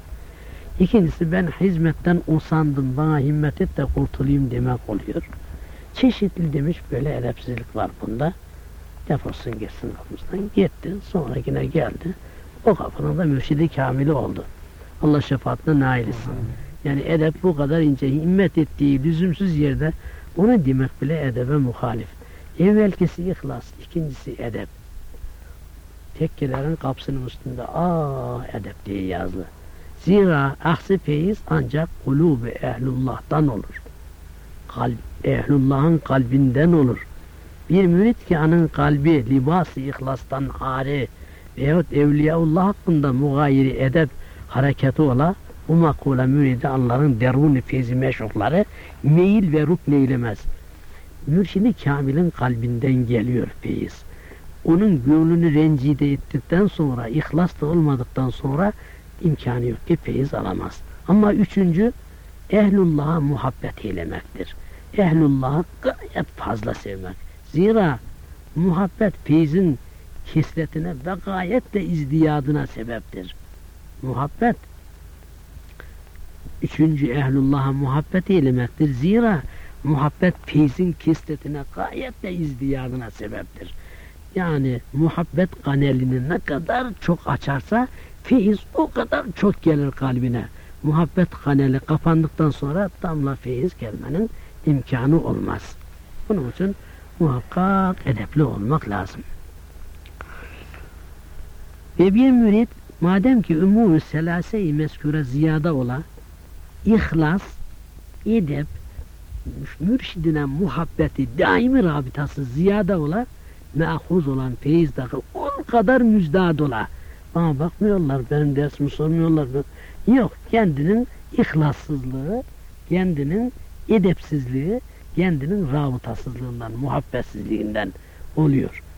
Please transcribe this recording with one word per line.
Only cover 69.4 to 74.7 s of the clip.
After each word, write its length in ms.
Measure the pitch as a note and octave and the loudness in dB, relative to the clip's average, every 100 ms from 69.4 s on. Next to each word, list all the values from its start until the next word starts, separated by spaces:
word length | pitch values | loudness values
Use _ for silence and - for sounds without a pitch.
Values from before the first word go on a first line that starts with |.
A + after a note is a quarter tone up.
| D#3+ E3 F3+ C3 - - - - - | 4 4 2 0 -6 -20 -18 -14 -4
kesretine 600 | D#3+ D3+ - D3+ D#3+ E3 D3 D3+ | -2 -2 -2 -6 -4 -6 -6 -8
ve 80 | F#3+ | -8
gayetle 600 | - F#3 F3+ A#3+ - G#3 | -6 -6 -2 -2 -2 -4
izdiyadına 800 | E3+ E3 C#3 D#3 D#3 D3+ C#3 D3 C3+ | -2 -2 0 4 4 2 0 -2 -2
sebeptir. 680 | - A2+ A#2 - G2 F2+ - - - - - - - | -8 -10 -10 -10 -12 -12 -14 -18 -20 -20 -20 -20 -12
Muhabbet, 540 | C3 C3 C#3+ - A#3 G3 - | -8 -4 -6 0 0 0 -6